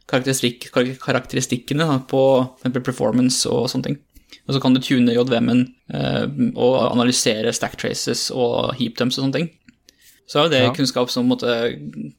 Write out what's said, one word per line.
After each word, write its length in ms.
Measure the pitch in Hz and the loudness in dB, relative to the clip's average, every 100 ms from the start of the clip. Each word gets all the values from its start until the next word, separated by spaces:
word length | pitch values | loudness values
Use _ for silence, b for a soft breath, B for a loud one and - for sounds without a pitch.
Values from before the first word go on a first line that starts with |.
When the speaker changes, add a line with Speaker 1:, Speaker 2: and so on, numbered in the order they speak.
| - | -4
Speaker 1:
karakteristikk-, 640 | 135 131 135 120 120 - | -2 0 0 -2 -4 -4
kar-, 240 | - 127 135 | 0 0 -2
karakteristikkene 880 | - 127 123 - 131 123 - 143 160 | -2 -2 -2 -4 -2 -4 -2 0 2
da, 120 | 131 | 0
på 200 | 131 135 135 131 | 0 2 4 4
for 160 | 127 - | 2 -4
eksempel 240 | 131 131 | -4 -4
performance 600 | 127 123 120 117 127 127 127 | -4 -2 0 2 2 2 0
og 200 | 123 123 | 0 0
sånne 120 | 131 | -2
ting. 140 | 135 143 _ _ B B B | -4 -6 _ _ B B B
Og 80 | 135 | 0
så 60 | |
kan 120 | 135 | 2
du 60 | 127 | 2
tune 300 | 123 131 120 117 | 2 2 4 2
J 80 | |
V 120 | 123 117 | 2 2
M-en, 240 | 120 120 127 - - | 2 2 0 -6 -10
eh, 340 | 139 - - 113 143 120 113 | -6 -2 -2 -2 -2 -2 2
og 360 | 123 131 113 | 2 2 2
analysere 640 | 120 120 180 - 110 113 | 2 2 2 0 0 -2
stack 240 | 113 - - | -4 -6 -6
traces 520 | - - - 117 - | -6 -4 -4 -4 -4
og 440 | 131 120 120 120 123 | -2 0 0 -2 -2
heap 220 | 120 - | -4 -2
dumps 200 | 123 127 | -2 -2
og 80 | 135 | -2
sånne 40 | 139 | -2
ting. 100 | 165 - _ _ _ b b b - | -4 -8 _ _ _ b b b -4
Så 120 | 143 | 0
er 40 | |
jo 60 | 160 | 2
det 140 | 139 | 4
Speaker 2:
Ja. 100 | 127 | 2
Speaker 1:
kunnskap 360 | 131 135 - 123 | 2 0 0 -2
som 140 | - 123 | 0 0
på 20 | |
en 60 | 123 | 2
måte 760 | 120 117 120 - 147 151 147 | 0 0 -2 -4 -12 -12 -14